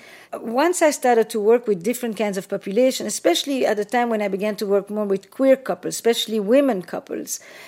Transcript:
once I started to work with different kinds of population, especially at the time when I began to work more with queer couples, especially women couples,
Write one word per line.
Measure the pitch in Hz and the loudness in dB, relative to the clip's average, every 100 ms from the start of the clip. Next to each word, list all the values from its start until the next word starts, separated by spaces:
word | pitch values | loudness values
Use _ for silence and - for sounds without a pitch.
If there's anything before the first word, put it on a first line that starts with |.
| - - - | -20 -20 -16
once | - 226 240 330 359 | -12 -6 0 0 2
I | 311 | 2
started | 285 254 233 220 | 2 2 2 2
to | 220 | 0
work | 208 240 240 | 2 2 2
with | 185 | -2
different | 196 240 233 196 | -2 -4 -6 -4
kinds | 208 190 | -4 -4
of | - | -6
population, | 190 - 196 262 254 | -8 -2 2 2 2
especially | 208 - - 330 285 262 - | -6 0 0 0 -2 -2 0
at | 208 | 0
the | |
time | 202 247 240 | -2 0 0
when | 220 | -2
I | 202 | -2
began | 190 214 | -2 -4
to | 202 | -4
work | 202 196 196 | 0 0 0
more | 214 | -6
with | 208 196 - | -2 -4 -4
queer | - 269 | 0 4
couples, | 262 262 175 160 | 4 2 -6 -6
especially | 165 226 233 - 214 | -2 0 0 -2 -4
women | 196 262 277 196 | 4 4 4 -2
couples, | 170 - - - - - - - | -6 -12 -10 -12 -8 -12 -12 -20